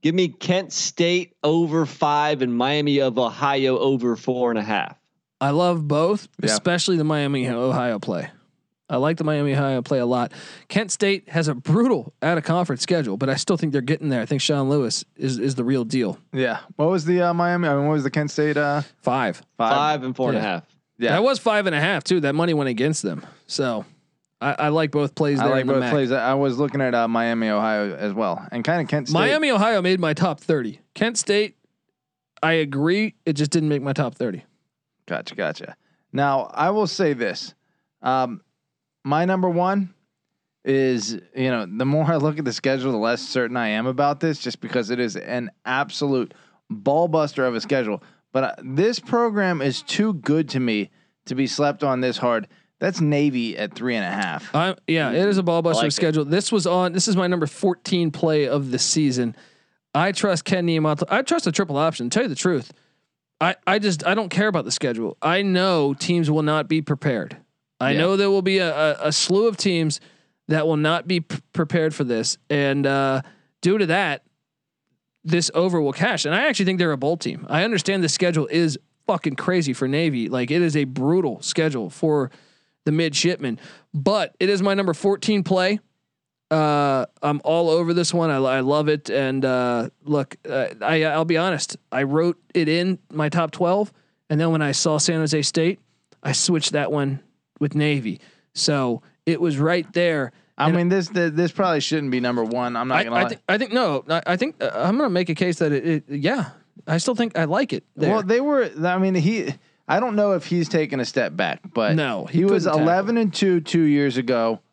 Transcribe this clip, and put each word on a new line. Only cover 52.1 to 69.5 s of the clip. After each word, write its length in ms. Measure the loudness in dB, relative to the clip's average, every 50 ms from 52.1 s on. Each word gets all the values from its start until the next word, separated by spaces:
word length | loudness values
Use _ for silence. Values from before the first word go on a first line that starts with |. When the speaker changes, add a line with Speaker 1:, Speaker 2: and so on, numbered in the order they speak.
| -2
Speaker 3:
hard. 300 | 0 0 0 0 0 -2 -6 _ _ _ _ _
That's 240 | _ -4 -4 0 0
Navy 560 | 0 2 2 2 2 2 2 0 -4 -4 -4
at 160 | -6 -6 -8 -8
three 220 | -6 -4 -4 -2
and 100 | -2 -2
a 60 | -4
half. 420 | -4 -4 -4 -4 -6 -8 -10 -4 -2
Speaker 2:
I, 200 | 0 0 0 -2 -6 _
yeah, 220 | -2 0 0 0 0
it 160 | 0 0 2
is 100 | 2 2 2
a 40 | 2
ball 200 | 2 0 2 2
buster 160 | 2 2 2
Speaker 1:
I 40 | 0
like 20 | 0
it. 60 | 0
Speaker 2:
schedule. 280 | 0 0 2 2 0 0
This 280 | 2 0 0 0 0
was 140 | 0 0 0
on. 260 | 2 2 2 2 0 0
This 140 | 0 0
is 100 | 2 2
my 80 | 2 2
number 200 | 2 2 0 0
fourteen 640 | -4 -4 0 0 0 0 _ _ -2 0 0 0 0
play 360 | 0 0 0 2 2 2 2
of 220 | 2 0 0 0 -2
the 80 | -2 -2
season. 560 | 0 0 2 2 2 2 2 0 -2 -2 -4 -8 -20 _ _ _ _ _ _ _ _ _ _
I 160 | 0 0 0
trust 340 | 0 0 0 0 0 0 0
Ken 200 | -2 0 0 2
Niumato. 360 | 2 2 2 2 0 0 0 0 0
I 140 | 0 0 2
trust 220 | 0 -2 0 0
the 60 | -2
triple 260 | 0 0 -2 -2 0
option. 320 | 0 0 0 0 -2 -6 -2
Tell 120 | 0 0 0
you 60 | 0
the 60 | -4
truth, 360 | -2 0 0 0 0 -4 -6 -20 _ _ _ _ _ _ _ _ _ _ _ _ _
I, 140 | 0 0 0 0 _
I 140 | 0 2 2
just, 260 | 2 0 -2 0 0
I 80 | 0 0
don't 160 | 0 -2 -2
care 180 | 0 0 0
about 180 | 2 0 -2 -2
the 60 | -4
schedule. 460 | -4 -2 -2 -2 -2 -2 -4 -6 -6 _ -2
I 180 | 0 0 2
know 540 | 2 2 2 2 2 2 2 2 2 0 -2
teams 340 | -2 -2 0 0 2 2 2
will 140 | 2 2 2
not 240 | 2 0 0 0 0
be 120 | -2 -2 0
prepared. 520 | -2 -4 -2 -2 -2 -2 -2 -4 -8 -12 -18 _ _ _ _ _ _ _ _
I 100 | -2 0
Speaker 3:
Yeah. 80 | 0 2
Speaker 2:
know 160 | 2 2 2
there 140 | 2 2 2
will 140 | 2 2 2
be 160 | 2 2 2
a, 140 | 2 0 0
a, 340 | 2 2 2 0 0 -2
a 40 | -2
slew 360 | 0 0 0 2 2 2 2
of 100 | 2